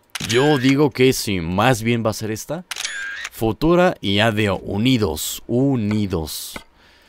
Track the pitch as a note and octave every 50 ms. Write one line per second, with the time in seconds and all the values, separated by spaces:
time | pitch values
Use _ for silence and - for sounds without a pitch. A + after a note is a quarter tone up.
0 | _ _ - - - G2+ A2+ A#2+ C#3 D3+ D3+ C3+ A#2+ C3+ C#3 C#3 D3+ C3+ - -
1 | B2+ C3 B2 - - G#2+ G2 F2+ E2 E2 F2+ F#2+ G#2+ B2+ B2+ G2+ A2 A#2 A#2+ A#2
2 | A2 A2 G2+ - A2 G#2 A2 G#2 - - D3 F3 F3+ _ - - - - - -
3 | - - - - - - - - A2+ A2 G#2 - - D#3+ F3 F3 F3+ F#3 - -
4 | - G#2 G2 G2+ G#2+ A#2 G#2+ G#2 A2 G2+ F2+ - - G#2+ F#2+ G2+ A2+ C3 C3 A#2
5 | G#2+ E2+ D2+ D#2 - - - - - - A2+ A#2+ C3+ C#3 C3+ B2 G#2 G#2 G#2+ G#2+
6 | G#2 F#2 F#2+ E2+ D#2 D2 - - - - - - - - _ _ _ _ _ _
7 | _